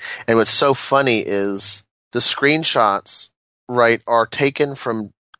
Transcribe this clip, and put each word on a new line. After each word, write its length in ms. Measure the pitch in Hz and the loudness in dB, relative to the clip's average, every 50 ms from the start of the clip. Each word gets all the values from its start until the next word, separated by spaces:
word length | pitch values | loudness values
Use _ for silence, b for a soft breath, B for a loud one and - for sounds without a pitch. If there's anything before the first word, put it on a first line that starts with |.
| B B B B B - | B B B B B 0
And 80 | 113 | 2
what's 140 | 113 107 - | 2 2 2
so 240 | - - 143 143 135 | 2 2 2 2 0
funny 460 | - - - 135 135 139 131 113 107 | 0 -2 0 0 2 2 2 0 0
is 600 | - - 101 98 98 101 98 98 - - - - - _ _ _ _ _ | -2 -2 -4 -4 -4 -4 -4 -4 -4 -4 -4 -6 -10 _ _ _ _ _
the 80 | - 120 | -4 -2
screenshots, 1080 | - - - - 135 143 151 160 160 - - 135 113 104 98 98 - - - - - - _ _ _ _ _ _ _ - | 0 0 0 2 2 2 2 2 0 0 0 2 2 2 2 -2 -4 -6 -8 -8 -8 -12 _ _ _ _ _ _ _ -4
right, 320 | 123 123 117 117 117 110 - | 0 2 4 4 2 0 0
are 200 | - 120 117 113 | 0 0 0 0
taken 480 | - - - 143 139 135 - 147 143 139 | 0 -2 -2 -2 0 0 0 -2 -2 -4
from 400 | - - 123 113 113 104 104 - _ _ _ - | -6 -6 -6 -6 -6 -6 -10 -14 _ _ _ -18